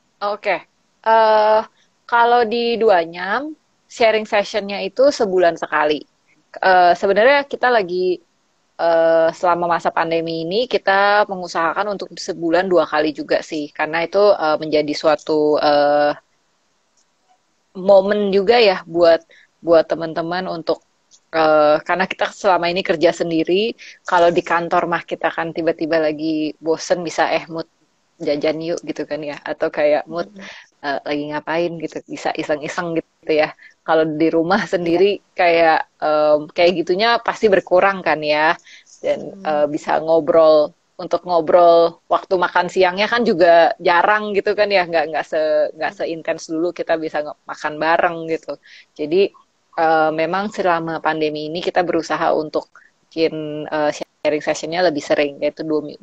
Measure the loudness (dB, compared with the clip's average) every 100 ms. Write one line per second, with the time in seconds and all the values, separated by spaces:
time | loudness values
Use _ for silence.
0 | _ _ -8 -6 -4 -4 -6 _ _ _
1 | 2 4 6 4 4 2 0 _ _ _
2 | -2 2 4 4 2 0 -2 0 2 2
3 | 0 -8 -6 -6 -6 -14 _ _ _ 0
4 | 0 0 0 -2 -2 -6 -6 -8 -8 2
5 | 2 2 -2 2 2 0 -4 -2 0 -2
6 | -6 _ _ _ _ -2 2 6 6 4
7 | 2 4 4 4 0 -4 0 0 0 -4
8 | -2 -4 _ _ _ _ _ -4 0 2
9 | 4 4 2 0 -2 0 0 -2 -2 -2
10 | -2 -2 -4 -8 -4 -4 -2 -2 0 2
11 | 2 2 0 -4 -8 -4 -2 -2 -4 -6
12 | -10 -12 -10 -6 0 0 2 0 2 -2
13 | -2 -4 -4 -4 -4 -10 -10 -6 -4 -4
14 | -2 2 4 4 0 -2 0 0 0 -2
15 | 0 0 0 0 2 2 2 2 2 2
16 | 0 -2 _ _ _ _ _ _ _ _
17 | _ _ _ _ _ _ _ -8 4 6
18 | 6 0 2 0 4 4 4 2 -4 2
19 | 4 4 _ _ _ _ 4 4 4 -2
20 | -4 -6 -6 -6 -6 -8 -4 -6 _ _
21 | _ _ _ 0 4 4 4 2 0 -2
22 | -2 -4 -6 -2 0 2 0 -4 -2 2
23 | 2 0 -2 -2 0 0 0 -6 -16 -20
24 | -2 2 4 2 -2 -4 0 -2 0 -6
25 | -6 -4 -4 -4 -8 -4 -4 -2 -2 0
26 | 0 -2 -4 -4 -6 -6 -4 -4 -2 -4
27 | -4 -4 -2 -2 -6 -12 -12 _ _ _
28 | _ _ -4 -2 -2 -4 -6 -8 -8 -10
29 | -8 -8 -10 -12 -12 -6 -6 -2 0 0
30 | -2 -10 -10 -12 -20 -20 -20 _ -8 -8
31 | -6 -6 -6 -8 -6 -4 -4 -6 -10 -12
32 | -14 -8 -6 -6 -4 -6 -6 -8 -6 -6
33 | -8 _ -2 0 -2 -6 -20 _ 0 0
34 | 0 0 0 0 0 -2 0 -4 0 2
35 | 2 0 _ -2 2 4 4 2 -2 _
36 | -2 0 2 2 0 2 2 2 -2 0
37 | 0 0 -2 0 2 2 2 2 2 0
38 | -4 -2 0 0 0 0 _ -20 _ -10
39 | -4 -4 -6 -10 -4 -2 -2 -4 -2 -2
40 | 2 0 2 4 6 4 2 _ _ -16
41 | -6 -6 -2 -2 2 6 6 6 4 0
42 | -4 -4 -2 -2 0 0 -2 0 0 0
43 | -2 0 0 2 6 6 4 2 0 2
44 | 2 0 0 -4 -2 0 2 2 0 -2
45 | -2 -4 -4 -2 0 0 -2 -4 -8 -6
46 | -8 -6 -6 -8 -6 -4 -4 -4 -4 -4
47 | -4 -6 -8 -12 -16 -10 -10 -4 0 2
48 | 0 -4 -6 -8 -8 -16 _ -20 _ -10
49 | -2 0 0 _ _ _ _ -2 0 2
50 | 0 0 -4 -4 -6 -4 0 0 -2 -4
51 | -4 -2 -4 -4 -8 -6 -4 -2 -2 -2
52 | -4 -2 0 -2 -2 -6 -8 -20 _ _
53 | _ -2 -2 -2 -8 -10 -6 -2 -2 -4
54 | -12 _ -4 -2 -4 -6 -4 0 0 -2
55 | -2 -2 -2 -2 -6 -4 -4 -4 -4 -12